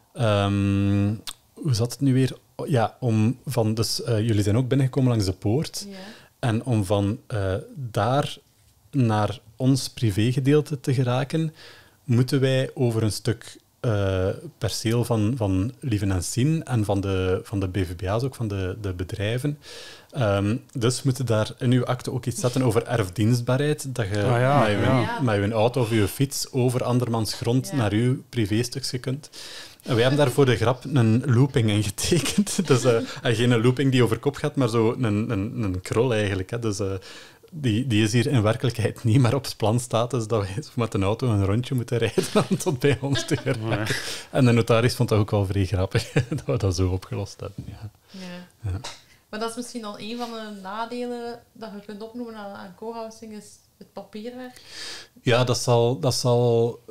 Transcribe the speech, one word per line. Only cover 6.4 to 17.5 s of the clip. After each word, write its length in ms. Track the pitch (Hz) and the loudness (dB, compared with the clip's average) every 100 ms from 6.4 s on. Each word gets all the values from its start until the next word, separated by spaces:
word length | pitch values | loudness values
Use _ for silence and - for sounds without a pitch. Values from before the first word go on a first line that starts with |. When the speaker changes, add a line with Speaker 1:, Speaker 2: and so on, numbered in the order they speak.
| 117 113 131 | -2 -2 0
Speaker 1:
om 200 | 110 95 | 0 2
van, 340 | 101 101 127 - | 2 2 -2 -6
eh, 260 | 107 95 101 - 196 | -4 -2 -4 -6 -12
daar 640 | 120 107 110 143 147 - _ _ _ _ _ | -6 -2 0 0 -2 -8 _ _ _ _ _
naar 480 | 143 113 107 104 - - - | 0 2 2 0 -4 -16 -2
ons 340 | 131 135 - | 2 2 -2
privégedeelte 880 | - 113 101 117 131 131 151 143 151 | -2 0 2 2 2 4 2 2 -4
te 140 | - | -2
geraken, 600 | 127 123 127 131 160 160 - - - - _ | 0 0 -2 -2 -2 -4 -6 -20 -20 -20 _
moeten 360 | - 120 127 139 | 0 2 4 2
wij 320 | 131 131 135 | 2 2 0
over 300 | - 123 110 | 0 0 2
een 80 | 107 | 0
stuk, 460 | - 120 110 - - _ _ | 0 -4 -4 -8 -20 _ _
eh, 480 | 123 101 98 92 95 - 160 - | -2 0 2 2 0 -2 -10 -6
perceel 460 | 110 - 110 120 113 | -6 -2 0 0 2
van, 280 | 110 104 131 | 0 0 0
van 360 | 101 92 113 - | 0 0 -2 -4
Lieven 320 | 139 101 101 | -2 0 0
en 120 | 95 | -2
Sien 400 | - - 147 160 | -2 0 0 0
en 220 | - 117 104 | 0 0 0
van 160 | 98 | 0
de, 380 | 98 95 92 95 | 0 0 0 0
van 160 | - | -2